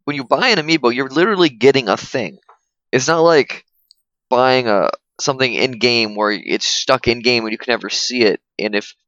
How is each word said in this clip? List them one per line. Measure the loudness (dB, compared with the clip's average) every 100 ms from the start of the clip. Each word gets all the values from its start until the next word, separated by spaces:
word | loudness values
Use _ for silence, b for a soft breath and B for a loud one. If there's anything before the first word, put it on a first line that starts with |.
when | -8 -6
you |
buy | -2 0 2
an | 0
amiibo, | 0 0 2
you're | 0 -2
literally | 0 2 2 0
getting | 4 4 4 2
a | -2
thing. | -4 -6 -6 -10 _ _ _ _ _
It's | -2 0
not | 2
like | 4 4 2 -6 _ _ _ _ _ _ -2
buying | 2 4 2 2
a, | 0 0 -4 _ -8
something | -4 -2 -2
in-game | 0 -4 0 0 2 0
where | -2 -2
it's | -2 -4 -4 -2
stuck | -2 0 0 0
in-game | 0 0 0
and | -2
you | -6
can | -4
never | -4 -4
see | -6 -4 0
it. | 2 0 _ -8
And | -4
if | -4 -6 -14